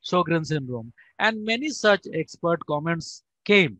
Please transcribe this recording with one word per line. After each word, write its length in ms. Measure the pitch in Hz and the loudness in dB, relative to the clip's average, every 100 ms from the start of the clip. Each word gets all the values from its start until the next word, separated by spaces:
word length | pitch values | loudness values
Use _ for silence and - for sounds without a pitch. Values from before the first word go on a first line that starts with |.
Sjogren's 460 | - 185 160 165 156 | 0 0 2 0 0
syndrome. 420 | 151 131 123 117 _ _ - | -4 -4 -8 -10 _ _ -2
And 260 | 214 220 | -2 0
many 260 | 214 226 302 | -2 -2 -2
such 360 | 240 214 196 - | 2 4 4 0
expert 520 | 156 156 - 170 170 - | -6 -6 -4 -2 -2 -2
comments 580 | 147 160 170 - - _ _ | -4 -2 -4 -6 -16 _ _
came. 340 | - 202 160 98 | 2 4 4 -2